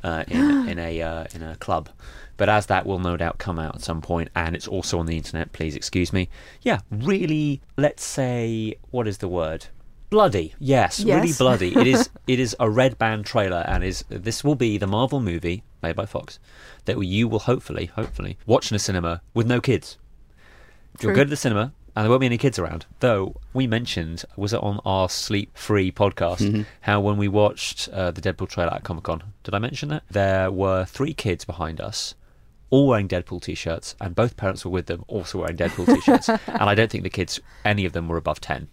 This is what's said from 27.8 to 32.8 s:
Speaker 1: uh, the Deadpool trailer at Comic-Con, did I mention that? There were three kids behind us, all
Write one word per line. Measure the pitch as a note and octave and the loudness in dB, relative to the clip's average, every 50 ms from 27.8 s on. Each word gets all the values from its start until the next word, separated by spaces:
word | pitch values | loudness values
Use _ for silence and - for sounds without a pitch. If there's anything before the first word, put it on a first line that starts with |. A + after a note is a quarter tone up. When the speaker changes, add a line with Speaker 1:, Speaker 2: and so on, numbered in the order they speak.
| - - - | -8 -8 -4
Speaker 1:
uh, | F#2+ F#2 F2 | -2 -2 -2
the | E2 E2 | -2 -2
Deadpool | D#2 F#2+ F2 - F#2+ - | -2 -4 -2 -2 -6 -6
trailer | - - F2 E2 - | -2 -2 0 0 0
at | - - | -4 -6
Comic-Con, | - F2+ D#2+ - - E2 D#2+ - G2+ - - - | -6 -8 -6 -4 -6 -6 -6 -6 -14 -18 -14 -10
did | - G2 | -4 -4
I | G2+ | -2
mention | A2 B2+ D3 - - C#3+ | -2 -4 -6 -8 -6 -6
that? | D3+ D#3 - - | -6 -6 -8 -4
There | - G#2 G2 G2 F#2+ F#2+ F#2+ F#2+ | 0 2 2 4 4 2 2 0
were | G2 F#2 G2 F#2+ F#2+ F#2 F#2 | 0 0 2 2 2 2 0
three | - - - C3 D#3 D3 | -2 -4 -4 -4 -4 -4
kids | - - A2 F2+ E2 - | -4 -2 -2 -2 -2 -4
behind | - - F2 E2 D#2+ D#2+ - | -10 -8 -6 -6 -6 -6 -8
us, | - - - - - - - _ - - - - - - _ _ - - | -8 -8 -6 -6 -8 -8 -10 _ -20 -20 -20 -20 -20 -20 _ _ -4 4
all | - C3+ | 4 6